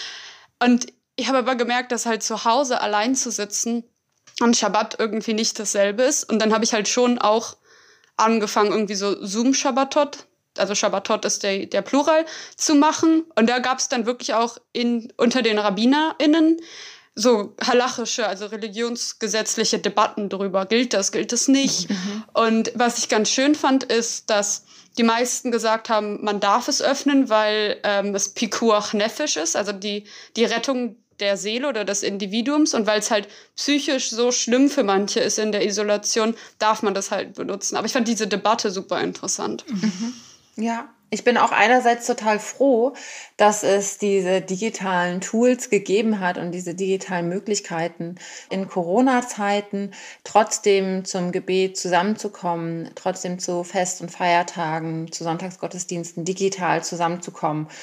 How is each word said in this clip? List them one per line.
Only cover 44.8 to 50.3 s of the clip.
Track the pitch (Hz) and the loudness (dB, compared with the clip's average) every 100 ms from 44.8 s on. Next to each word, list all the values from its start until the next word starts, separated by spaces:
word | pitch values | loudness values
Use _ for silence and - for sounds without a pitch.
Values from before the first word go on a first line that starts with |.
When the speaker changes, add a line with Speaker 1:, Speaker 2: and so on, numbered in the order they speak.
| 190 180 175 180 | -2 0 0 -2
Speaker 2:
Tools | 185 226 247 247 - | -2 2 4 4 2
gegeben | 208 196 196 226 208 | 0 2 0 2 0
hat | 180 180 | 0 -2
und | 170 | -4
diese | 180 180 | -6 -8
digitalen | 170 190 190 190 180 170 | -4 -2 -2 -2 -4 -2
Möglichkeiten | 190 202 202 - 170 170 170 170 180 - - - | -4 -2 -4 -4 -4 -4 -6 -12 -12 -16 -18 -8
in | 190 190 | -6 -4
Corona-Zeiten | 190 170 202 262 247 247 - 202 202 202 196 196 - - - | -4 0 2 4 2 0 -4 0 0 -2 -6 -6 -10 -20 -18
trotzdem | - | 0